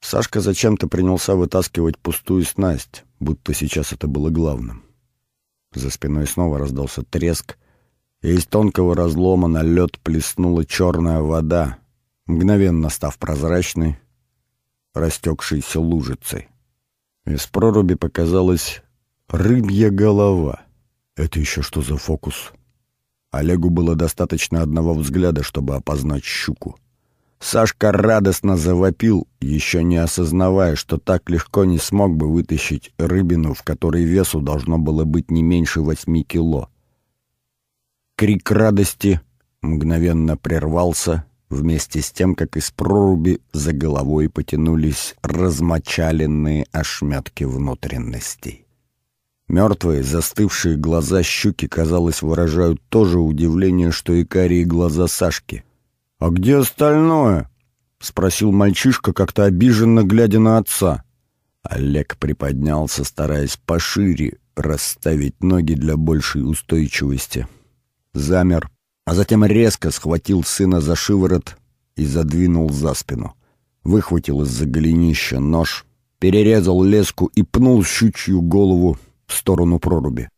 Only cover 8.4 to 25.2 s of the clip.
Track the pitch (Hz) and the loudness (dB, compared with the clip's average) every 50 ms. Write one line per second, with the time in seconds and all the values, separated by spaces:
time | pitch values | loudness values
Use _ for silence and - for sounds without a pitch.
8.4 | 85 - - 107 107 104 90 - 92 90 87 80 87 87 78 78 90 92 92 90 | 0 0 0 0 0 2 0 0 0 2 2 2 0 0 0 0 2 2 2 2
9.4 | 90 85 82 80 78 82 82 87 90 85 - - _ - 80 80 76 - - - | 2 2 2 0 2 2 2 2 2 0 -2 -8 _ -4 -2 -2 -2 -4 -4 -2
10.4 | 90 87 87 85 80 - - - 92 90 82 80 85 82 82 80 78 76 80 82 | 0 0 0 0 -2 -4 -2 0 0 0 0 0 0 0 0 0 0 0 -2 -2
11.4 | 80 78 82 87 80 69 64 - _ _ _ _ _ _ _ _ _ - 82 82 | -2 0 0 0 0 -2 -4 -10 _ _ _ _ _ _ _ _ _ -4 -2 0
12.4 | 87 98 104 101 98 95 85 82 78 76 73 - - 73 71 - - - 78 71 | 2 2 2 4 2 2 2 0 0 -2 -4 -4 -6 -8 -8 -8 -6 -6 -4 -2
13.4 | 71 82 85 90 90 - - 85 82 80 76 - _ _ _ _ _ _ _ _ | -2 0 0 0 0 -2 -4 -2 -2 -2 -2 -4 _ _ _ _ _ _ _ _
14.4 | _ _ _ _ _ _ _ _ _ _ _ - 80 82 76 - - 85 80 73 | _ _ _ _ _ _ _ _ _ _ _ -4 -4 -4 -4 -4 -4 -6 -6 -4
15.4 | - - 80 76 67 - - 80 80 82 87 80 69 64 65 - _ - - - | -6 -6 -6 -6 -6 -6 -4 -4 -2 0 -2 -2 -2 -4 -8 -10 _ -12 -12 -12
16.4 | - _ _ _ _ _ _ _ _ _ _ _ _ _ _ _ _ - 73 71 | -14 _ _ _ _ _ _ _ _ _ _ _ _ _ _ _ _ -6 -6 -6
17.4 | - - _ 95 113 151 139 113 101 90 90 78 - 80 - - 85 82 87 92 | -6 -4 _ 2 2 4 4 4 4 2 2 0 -2 -6 -2 -2 -2 0 2 2
18.4 | 92 90 90 82 - - - - _ _ _ _ _ _ _ _ _ _ - 85 | 2 2 2 0 -2 -6 -12 -14 _ _ _ _ _ _ _ _ _ _ -4 -2
19.4 | 90 104 120 127 113 101 98 98 113 107 98 98 101 107 104 101 101 101 98 90 | 2 2 2 2 2 0 2 2 2 2 2 2 2 4 4 4 4 4 2 2
20.4 | 80 71 60 - - _ _ _ _ _ _ _ _ _ _ - 76 78 - 85 | 0 -2 -4 -8 -14 _ _ _ _ _ _ _ _ _ _ -4 -4 -4 -2 -4
21.4 | 76 - - - 71 - - 82 73 62 76 71 - - 80 76 - 90 - - | -4 -4 -4 -6 -6 -6 -6 -6 -4 -4 -6 -6 -4 -4 -4 -4 -4 -8 -10 -10
22.4 | - - - _ _ _ _ _ _ _ _ _ _ _ _ _ _ _ - 69 | -14 -18 -20 _ _ _ _ _ _ _ _ _ _ _ _ _ _ _ -6 -4
23.4 | 73 80 87 90 82 90 85 82 85 85 85 78 85 80 - - 90 87 - 78 | 0 0 0 2 2 2 2 2 2 0 0 0 0 -2 -2 -4 -4 -4 -4 -6
24.4 | - - 85 82 82 76 76 82 80 82 82 78 78 69 69 90 | -4 -4 -2 -2 -2 -2 -2 -2 0 0 -2 -2 -4 -4 -2 0